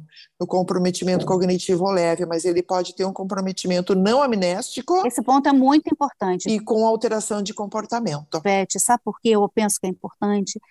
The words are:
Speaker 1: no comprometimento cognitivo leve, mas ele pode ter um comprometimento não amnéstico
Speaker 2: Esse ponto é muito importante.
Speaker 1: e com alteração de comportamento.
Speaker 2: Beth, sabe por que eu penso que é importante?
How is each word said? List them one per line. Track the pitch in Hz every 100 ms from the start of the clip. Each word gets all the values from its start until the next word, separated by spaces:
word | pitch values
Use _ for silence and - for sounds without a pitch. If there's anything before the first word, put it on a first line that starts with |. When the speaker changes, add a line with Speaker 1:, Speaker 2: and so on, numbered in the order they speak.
| 156 - - _
Speaker 1:
no | 180
comprometimento | 185 180 185 180 180 185 180
cognitivo | - 185 185 180 - 175 190
leve, | 190 170 165 170
mas | 170
ele | 175 175
pode | 175 185 180
ter | - 190
um |
comprometimento | 190 190 196 190 185 185 180 180
não | 190 190 254
amnéstico | 277 214 180 185 - - - 359 381
Speaker 2:
Esse | -
ponto | 226 277 285
é |
muito | 277 262 302 320
importante. | 311 277 - 190 180 -
Speaker 1:
e | 214
com | 214 220 220
alteração | 220 226 220 208 208
de | 196
comportamento. | - 208 220 208 240 214 147 151 160
Speaker 2:
Beth, | 202 196 185 196
sabe | - 240
por | - -
que | 233
eu | 214 202
penso | - 208 -
que | 185
é |
importante? | 180 196 - 208 202 190 214 -